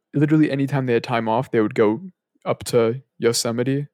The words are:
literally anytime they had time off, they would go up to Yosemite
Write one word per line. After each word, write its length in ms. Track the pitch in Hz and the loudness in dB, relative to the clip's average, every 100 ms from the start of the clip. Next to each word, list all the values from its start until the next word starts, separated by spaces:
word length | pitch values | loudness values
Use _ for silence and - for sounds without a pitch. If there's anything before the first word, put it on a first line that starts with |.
| _ | _
literally 360 | 143 147 156 147 | 0 2 4 2
anytime 360 | 139 135 139 127 | 0 -2 -2 0
they 80 | |
had 100 | 117 | -2
time 240 | - 117 113 | 0 -2 0
off, 220 | 113 135 | -2 0
they 100 | 117 | 0
would 140 | 107 | 0
go 260 | - 107 117 185 _ _ _ | 2 2 2 -6 _ _ _
up 200 | 185 - | -6 -6
to 380 | - 123 113 131 - - | 0 0 2 -2 -10 -4
Yosemite 680 | 117 117 120 117 127 139 143 | -2 0 -2 -2 -2 -2 -6